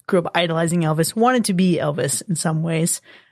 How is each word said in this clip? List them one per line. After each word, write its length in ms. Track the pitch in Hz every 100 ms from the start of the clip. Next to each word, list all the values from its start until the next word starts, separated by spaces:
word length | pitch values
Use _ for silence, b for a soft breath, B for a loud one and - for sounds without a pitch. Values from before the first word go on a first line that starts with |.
| -
Grew 120 | 185
up 120 | 165
idolizing 500 | 170 170 165 165 170
Elvis, 340 | 156 156 165 220
wanted 260 | 240 254 214
to 80 |
be 260 | 180 185 165
Elvis 400 | 147 156 143 - -
in 60 | 160
some 260 | 170 156
ways, 380 | 165 160 170 - b b b